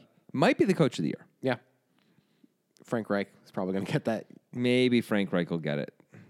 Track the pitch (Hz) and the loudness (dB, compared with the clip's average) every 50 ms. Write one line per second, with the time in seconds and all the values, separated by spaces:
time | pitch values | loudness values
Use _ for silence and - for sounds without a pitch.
0 | - _ _ _ _ - - 127 156 226 294 - 339 208 180 - 160 127 - - | -10 _ _ _ _ -10 -2 0 2 2 2 2 2 2 2 2 2 0 0 -2
1 | 82 73 - - - _ _ _ - 131 120 - _ _ _ _ _ _ _ _ | -4 -4 -4 -6 -10 _ _ _ -4 -4 -4 -4 _ _ _ _ _ _ _ _
2 | _ _ _ _ _ _ _ _ _ _ _ _ _ _ _ _ - - - 117 | _ _ _ _ _ _ _ _ _ _ _ _ _ _ _ _ -10 -6 -6 -4
3 | 104 - 104 101 98 - _ _ _ - - - 95 92 95 98 101 - 156 151 | -2 -2 -2 -2 -2 -4 _ _ _ -12 -8 -6 -4 -2 -2 -2 -2 -2 -4 -2
4 | - 117 110 101 - - - - _ _ - 123 123 123 123 127 127 127 123 117 | -2 -2 -4 -4 -6 -10 -18 -20 _ _ -6 -2 0 2 4 4 4 4 4 2
5 | 107 - 113 104 98 90 101 90 85 - 87 82 78 76 73 73 69 - - _ | 2 2 0 0 0 0 0 0 0 0 -2 -4 -2 -2 -4 -4 -4 -6 -10 _
6 | _ _ - - - - | _ _ -20 -20 -20 -10